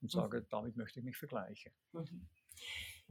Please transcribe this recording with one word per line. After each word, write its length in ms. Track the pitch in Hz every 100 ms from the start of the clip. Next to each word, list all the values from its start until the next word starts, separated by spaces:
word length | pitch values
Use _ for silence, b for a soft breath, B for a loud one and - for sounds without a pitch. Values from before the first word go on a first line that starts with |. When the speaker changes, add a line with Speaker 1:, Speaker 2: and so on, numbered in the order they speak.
Speaker 1:
und 100 | 117
Speaker 2:
Mhm. 0 |
Speaker 1:
sagen, 340 | 180 107 117 107
„Damit 260 | 107 117 117
möchte 240 | 107 -
ich 60 | 123
mich 100 | -
vergleichen.“ 560 | 147 120 95 104 - - _
Speaker 2:
Mhm. 340 | 165 160 175 - - - B B B B B -